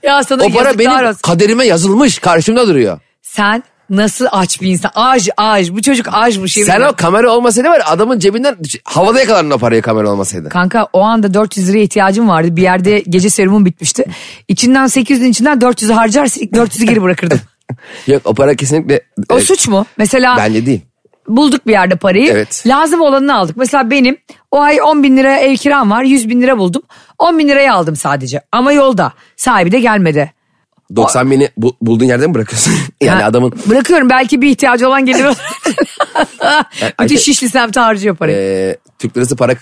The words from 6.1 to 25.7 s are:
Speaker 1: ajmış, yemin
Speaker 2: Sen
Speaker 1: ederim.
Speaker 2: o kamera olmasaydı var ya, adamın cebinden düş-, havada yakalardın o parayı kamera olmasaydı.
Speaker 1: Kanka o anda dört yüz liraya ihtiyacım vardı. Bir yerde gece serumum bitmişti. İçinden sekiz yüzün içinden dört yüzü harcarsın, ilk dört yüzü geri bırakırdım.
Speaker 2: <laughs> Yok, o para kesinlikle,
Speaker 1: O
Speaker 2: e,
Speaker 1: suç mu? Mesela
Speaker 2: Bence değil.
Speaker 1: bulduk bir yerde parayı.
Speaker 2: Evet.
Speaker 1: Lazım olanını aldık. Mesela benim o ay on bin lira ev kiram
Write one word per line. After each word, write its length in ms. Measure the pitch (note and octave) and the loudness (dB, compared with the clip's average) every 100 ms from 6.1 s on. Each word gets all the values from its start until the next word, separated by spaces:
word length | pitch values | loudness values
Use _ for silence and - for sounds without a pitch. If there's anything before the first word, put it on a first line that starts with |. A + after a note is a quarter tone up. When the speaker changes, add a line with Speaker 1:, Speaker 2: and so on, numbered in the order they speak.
Speaker 1:
ajmış, 440 | G3+ A#3+ G3+ F#3+ - | -2 0 -2 -4 -2
yemin 100 | G#3 | 0
Speaker 2:
Sen 60 | F#3+ | 2
Speaker 1:
ederim. 140 | C#4 | 2
Speaker 2:
o 40 | - | 0
kamera 340 | E3+ G3 A#3+ | 0 2 2
olmasaydı 380 | A#3 A#3+ G3+ E4+ | 2 0 0 2
var 100 | E4 | 2
ya, 60 | D#3+ | 2
adamın 320 | E3 A3 B3 | 0 0 0
cebinden 380 | F#3 G#3+ C#4 G#3 | 0 0 -2 -4
düş-, 160 | D#3 - | -10 -12
havada 360 | - - F#3+ A#3+ | -6 0 2 2
yakalardın 300 | A#3+ G#3+ D#3 | 2 0 0
o 80 | C3+ | 0
parayı 240 | A#2 A2+ | 0 -2
kamera 280 | A2 A2 G#2 | -2 -2 -2
olmasaydı. 380 | G2+ F#2+ F#2 D2+ | -2 -6 -8 -8
Speaker 1:
Kanka 400 | F3+ F3+ A3+ G#3 | -4 -2 -2 -2
o 80 | F#3 | 0
anda 340 | G3+ A3+ G3+ | 0 0 0
dört 220 | F#3+ G#3+ - | 0 -2 -2
yüz 120 | F#3 | -2
liraya 140 | G3+ | 0
ihtiyacım 460 | G#3 G#3+ G3 G3 A#3 | 0 0 0 2 0
vardı. 280 | E3 E3+ E3+ | 2 0 0
Bir 60 | |
yerde 380 | F#3 F#3 F#3 G#3 F#3+ | 0 2 0 0 0
gece 220 | F3+ F#3+ | 0 0
serumum 340 | G3 F#3+ G#3 | 0 2 2
bitmişti. 400 | F#3+ - E3 - C4 - - - _ | 2 0 -8 -4 -6 -8 -18 -20 _
İçinden 380 | F#3+ A#3+ C4 C4+ | -2 2 2 2
sekiz 320 | C4+ A#3 C#4 | 0 0 0
yüzün 120 | B3+ | 2
içinden 300 | A3+ B3+ C#4+ | 2 0 2
dört 220 | B3 A#3+ | 0 0
yüzü 100 | G#3+ | 0
harcarsın, 480 | A3+ A3+ A3+ C#4 - | 0 2 0 -2 -4
ilk 140 | G#3+ | -4
dört 200 | A3+ A#3 | 0 0
yüzü 120 | - A3+ | 0 0
geri 160 | A3 | 0
bırakırdım. 380 | F#3 F3 F3 C3+ - _ _ | 0 -2 -2 -2 -4 _ _
Speaker 2:
<laughs> 340 | C3 - - - | -16 -16 -12 -2
Yok, 160 | C#3 | -2
o 100 | - | 0
para 200 | A2+ C3+ | 0 2
kesinlikle, 460 | C3 C3+ D3+ D#3 C#3+ - - G3+ | 0 -2 -4 0 -2 -4 -10 -2
Speaker 1:
O 80 | B3 | 0
Speaker 2:
e, 20 | |
Speaker 1:
suç 280 | - F#4+ - | 2 0 0
mu? 180 | G3 G#3 - | -2 -2 -4
Mesela 380 | G#3+ B3+ B3+ B3 | -2 2 2 0
Speaker 2:
Bence 280 | G#3 A2 A#2+ | 0 -2 -2
değil. 140 | A#2 - _ _ _ - | -4 -6 _ _ _ -4
Speaker 1:
bulduk 380 | A3+ D4 B3+ - | 0 2 0 0
bir 60 | |
yerde 240 | G#3 F3+ F#3 | 0 0 0
parayı. 340 | G3+ F#3 C#4+ | 0 2 2
Speaker 2:
Evet. 300 | D3 G#2 - A3+ | 0 -2 -4 0
Speaker 1:
Lazım 340 | C4+ D#4+ E4+ | 0 2 2
olanını 340 | D#4 C4+ C#4 B3+ | 2 2 0 0
aldık. 200 | F3+ F#3 | -2 -4
Mesela 340 | B3+ C#4+ A#3 | -2 0 0
benim 260 | C#4 B3+ C#4+ _ - _ | 2 0 0 _ -20 _
o 100 | C#4 | 0
ay 200 | D4 D4+ | 2 2
on 200 | D4+ D#4 | 2 2
bin 140 | C#4 C4 | 2 4
lira 200 | C4+ C4+ | 4 2
ev 180 | C4+ C4+ | 2 0
kiram 340 | C#4+ | 0